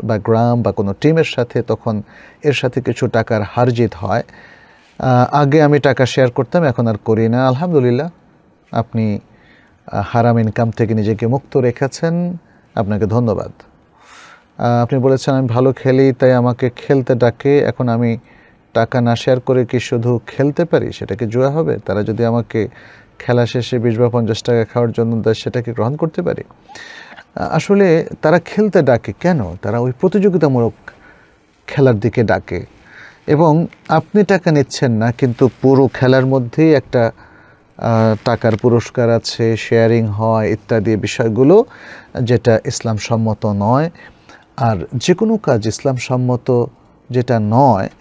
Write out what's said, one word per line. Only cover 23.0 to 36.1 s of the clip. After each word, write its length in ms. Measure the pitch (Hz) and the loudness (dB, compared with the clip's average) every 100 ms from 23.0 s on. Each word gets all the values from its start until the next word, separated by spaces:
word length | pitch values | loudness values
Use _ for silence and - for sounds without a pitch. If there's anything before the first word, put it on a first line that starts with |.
| - - | -20 -14
খেলা 260 | - 120 120 | -2 0 0
শেষে 340 | 127 117 127 | -2 -4 -2
বিশ 180 | 117 110 | 0 2
বা 120 | 120 | 0
পঞ্চাশ 340 | 120 110 113 | 0 -2 -2
টাকা 220 | - 120 107 | 0 0 0
খাওয়ার 260 | 120 117 | -2 -2
জন্য 240 | - 117 113 | 0 -2 0
দেয়, 180 | 107 | -2
সেটা 280 | 110 120 123 | -2 -4 -6
কি 100 | 117 | -6
গ্রহণ 240 | 110 113 151 | -4 -4 -2
করতে 260 | 165 - | -4 -4
পারি? 220 | 170 - - - _ - - - - - - - | -4 -6 -10 -20 _ -20 -20 -20 -20 -20 -16 -8
আহ, 80 | |
আসলে 640 | - 160 - 202 196 160 - - | -4 -4 0 2 4 2 0 -4
তারা 180 | 156 170 | 2 0
খেলতে 420 | - - 214 180 | 0 0 2 2
ডাকে 320 | 135 117 - - | 2 2 0 -4
কেন? 360 | 175 165 90 90 | -2 0 -2 -6
তারা 180 | 104 117 | -6 -2
ওই 120 | 127 127 | -2 0
প্রতিযোগিতামূলক 760 | 185 - 196 175 151 127 117 - - - - - _ _ _ _ - | 0 2 2 2 2 2 0 -4 -20 -20 -20 -20 _ _ _ _ -8
খেলার 320 | - 135 107 | 2 2 4
দিকে 240 | 113 127 | 0 0
ডাকে। 420 | 104 95 - 90 - - - - - _ - | 0 0 -2 -10 -10 -20 -20 -20 -20 _ -2
এবং 400 | 147 165 156 170 - - | 2 4 2 0 -8 -2
আপনি 360 | 156 - 214 | -2 0 0
টাকা 280 | 196 190 170 | 2 2 2
নিচ্ছেন 400 | 151 131 - 135 | 2 0 -2 -2
না, 200 | 110 117 | 0 0
কিন্তু 380 | 120 131 117 127 - | 0 -2 2 0 2
পুরো 280 | 131 135 131 | 2 4 2
খেলার 320 | - 131 | 2 2